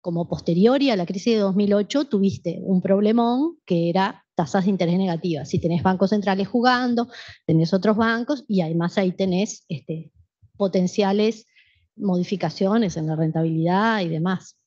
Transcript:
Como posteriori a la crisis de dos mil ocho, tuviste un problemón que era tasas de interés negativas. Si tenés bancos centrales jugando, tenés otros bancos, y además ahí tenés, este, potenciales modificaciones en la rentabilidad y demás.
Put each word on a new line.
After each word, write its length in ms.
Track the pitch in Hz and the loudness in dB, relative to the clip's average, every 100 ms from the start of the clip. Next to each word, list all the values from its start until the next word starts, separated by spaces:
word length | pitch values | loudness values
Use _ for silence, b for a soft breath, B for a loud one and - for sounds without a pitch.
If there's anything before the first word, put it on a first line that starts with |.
Como 260 | 180 170 170 | -4 -4 -4
posteriori 600 | 165 - 170 220 269 277 | -4 0 4 4 4 2
a 60 | |
la 100 | 202 | 0
crisis 300 | 175 190 - | -2 -4 0
de 40 | 220 | 2
dos 160 | 196 | 2
mil 180 | 190 202 | 2 2
ocho, 320 | 202 202 277 | 2 2 -2
tuviste 540 | 294 202 196 - 175 180 | 0 0 0 0 -6 -6
un 180 | - 185 | 0 0
problemón 760 | 180 196 208 233 233 254 320 339 | 2 2 4 2 2 0 -2 -6
que 240 | - 175 170 | -2 0 2
era 360 | 180 196 - _ | 0 -2 -4 _
tasas 300 | - 165 196 | -6 -2 0
de 60 | 185 | 0
interés 260 | 190 170 175 | 0 0 2
negativas. 520 | 190 165 180 151 - | 0 -2 -4 -4 -4
Si 100 | 180 | -2
tenés 240 | 165 175 | 0 0
bancos 260 | 190 185 196 | 0 0 0
centrales 380 | 208 196 190 190 | 0 0 -2 -2
jugando, 600 | 247 247 247 254 233 240 B B B | 0 2 2 0 -2 -4 B B B
tenés 280 | - 160 160 | 0 2 2
otros 240 | 190 202 214 | 2 2 2
bancos, 460 | 226 233 240 285 226 | 0 0 -4 -6 -2
y 140 | 190 | -2
además 360 | 160 165 170 208 | 0 -2 -2 0
ahí 140 | 185 | -2
tenés, 520 | 175 190 180 214 - _ | -2 -2 0 -2 -6 _
este, 420 | 143 - 160 156 _ _ _ _ - | -12 -8 -10 -12 _ _ _ _ -4
potenciales 920 | 202 190 180 - 196 208 214 220 _ b b b b | 0 0 0 0 0 2 0 -2 _ b b b b
modificaciones 1040 | - 202 180 175 185 165 - 190 226 202 160 | -6 -2 -2 -2 -4 -4 -2 0 2 0 -2
en 100 | 156 | -4
la 80 | |
rentabilidad 840 | 156 160 160 160 160 170 185 226 220 | -2 0 0 0 0 0 2 2 0
y 80 | 170 | -2
demás. 480 | 160 175 185 - _ | -2 -2 -4 -8 _